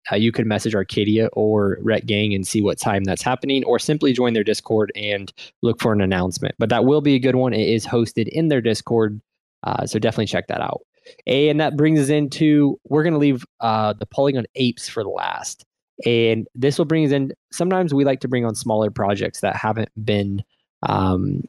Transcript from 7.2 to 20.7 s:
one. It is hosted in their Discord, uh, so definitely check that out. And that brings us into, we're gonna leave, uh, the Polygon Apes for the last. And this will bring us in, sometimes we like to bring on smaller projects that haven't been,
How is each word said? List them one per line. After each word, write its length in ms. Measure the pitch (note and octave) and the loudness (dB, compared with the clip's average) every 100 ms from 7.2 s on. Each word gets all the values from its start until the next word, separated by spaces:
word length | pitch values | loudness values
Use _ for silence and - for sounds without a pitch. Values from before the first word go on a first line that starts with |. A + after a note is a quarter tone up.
| C3 B2+ | 2 2
one. 180 | B2+ | 0
It 160 | G#2+ G2 | 0 0
is 160 | A2+ - | 0 0
hosted 420 | A#2+ A2+ - A2 | -2 -2 -2 -4
in 220 | - E3 | 0 0
their 120 | C3+ | 2
Discord, 600 | A#2 G#2+ - A#2 G#2+ G#2+ _ _ _ _ | 2 -2 0 0 0 -2 _ _ _ _
uh, 220 | - - - | -6 -4 -4
so 140 | A2 | 0
definitely 260 | A2+ - G#2 | 0 0 -2
check 220 | F2 - | -2 -4
that 120 | E2 | -6
out. 220 | - - _ _ - - - | -4 -6 _ _ -20 -14 -2
And 320 | C3 D3+ D3 | 2 2 2
that 160 | D3+ D3 | 0 2
brings 240 | D#3 D#3 | 4 4
us 80 | C#3 | 2
into, 720 | D3+ C#3+ - D#3 D3 C#3 - - | 2 0 0 4 6 4 0 -2
we're 180 | C#3+ | 0
gonna 140 | E3 D#3 | 2 2
leave, 280 | C#3+ B2+ - - | 2 0 -4 -6
uh, 320 | A2+ A2 G#2+ | -2 0 0
the 140 | G#2 G#2 | -2 -6
Polygon 400 | - C#3 C3+ G#2+ - | 0 0 0 -4 -2
Apes 320 | B2+ A#2 - | -2 -2 -8
for 160 | - | -6
the 60 | G2 | -6
last. 560 | F2+ - - - - - _ _ - A#2+ | -4 -6 -6 -10 -14 -20 _ _ -6 0
And 420 | A#2 A2+ A2+ - - | 2 4 2 -4 -2
this 220 | C3+ C#3+ | -2 0
will 80 | D#3 | 0
bring 200 | D#3+ D3+ | 2 2
us 60 | |
in, 220 | C#3 C3+ - _ | 2 -2 -6 _
sometimes 420 | - F3 F#3 F3 | -4 -2 0 2
we 120 | C#3 C#3 | 2 2
like 160 | C3 | 2
to 80 | B2 | 0
bring 160 | B2+ A#2 | 0 0
on 100 | G#2+ | -2
smaller 340 | A#2+ A2 G#2+ | -2 0 0
projects 520 | - G2+ G2+ G2 - | 0 -2 0 -4 -4
that 140 | G2+ - | -4 -2
haven't 340 | A2 A2 G#2+ - A2 | -2 -2 -4 -6 -2
been, 380 | G#2 G2+ G2 - _ _ | -2 0 -4 -8 _ _